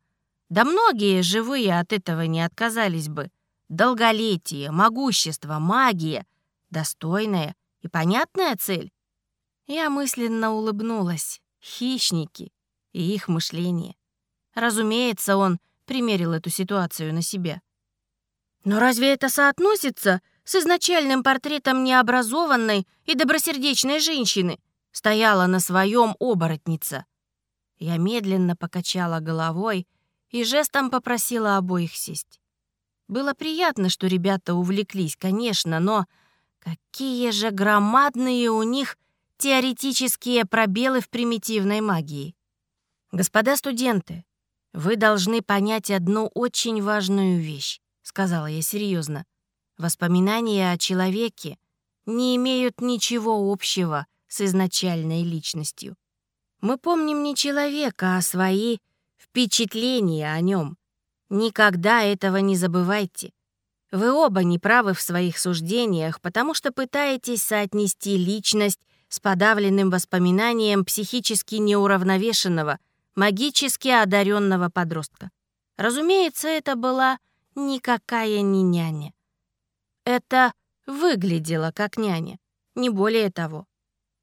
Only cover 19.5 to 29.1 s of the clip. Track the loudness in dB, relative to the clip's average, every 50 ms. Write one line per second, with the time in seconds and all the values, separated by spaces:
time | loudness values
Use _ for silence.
19.5 | 4 4 2 2 2 2 0 -4 -4 0 2 2 2 2 _ _ _ _ -8 0
20.5 | 0 2 4 4 2 2 2 2 2 2 2 2 2 2 4 2 2 2 0 -4
21.5 | -4 -2 0 0 0 2 2 4 4 4 4 4 2 2 2 0 0 0 2 2
22.5 | 2 2 2 2 0 0 -2 _ _ _ -4 -2 0 2 2 2 2 2 0 -2
23.5 | -2 0 0 0 0 0 0 0 0 0 0 0 0 0 0 0 0 0 0 -2
24.5 | -2 -6 _ _ _ _ _ _ -10 -2 0 2 2 4 4 4 6 6 4 4
25.5 | 4 2 0 2 2 2 2 4 4 4 2 2 0 -2 -2 0 0 0 0 -2
26.5 | -2 -4 -4 -4 -4 -4 -4 -8 -10 -10 -12 _ _ _ _ _ _ _ _ _
27.5 | _ _ _ _ _ -8 -6 -4 0 0 0 0 0 -2 -2 0 0 2 2 2
28.5 | 0 -2 -6 -8 -6 -6 -4 -4 -2 -2 -2 -2